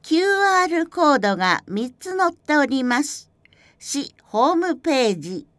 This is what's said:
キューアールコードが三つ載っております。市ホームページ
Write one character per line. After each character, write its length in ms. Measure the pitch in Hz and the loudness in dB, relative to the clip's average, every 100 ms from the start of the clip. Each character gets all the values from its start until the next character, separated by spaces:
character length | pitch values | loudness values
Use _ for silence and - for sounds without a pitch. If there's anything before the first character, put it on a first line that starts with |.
キ 180 | - 320 | 0 0
ュ 40 | |
ー 380 | 381 392 392 370 | 2 2 2 2
ア 20 | 359 | 2
ー 20 | |
ル 200 | 339 330 | -2 -4
コ 260 | - 302 | 0 2
ー 60 | 269 | 2
ド 180 | 202 190 | 0 0
が 260 | 185 175 - | 0 -2 -4
三 260 | 196 254 | -6 -6
つ 240 | _ 370 370 | _ -8 -2
載 160 | 349 | -2
っ 20 | 339 | -2
て 220 | - 302 | 0 0
お 80 | 277 | 2
り 180 | 269 | 0
ま 180 | 247 247 | 0 -2
す。 300 | 285 - - _ _ _ _ _ | -4 -10 -18 _ _ _ _ _
市 340 | - 285 - _ | -8 -8 -8 _
ホ 280 | _ 214 269 | _ 2 2
ー 40 | 339 | 2
ム 200 | 359 262 | 0 -2
ペ 360 | 330 269 233 | 0 2 2
ー 80 | 180 | -2
ジ 260 | 156 185 - | -6 -12 -12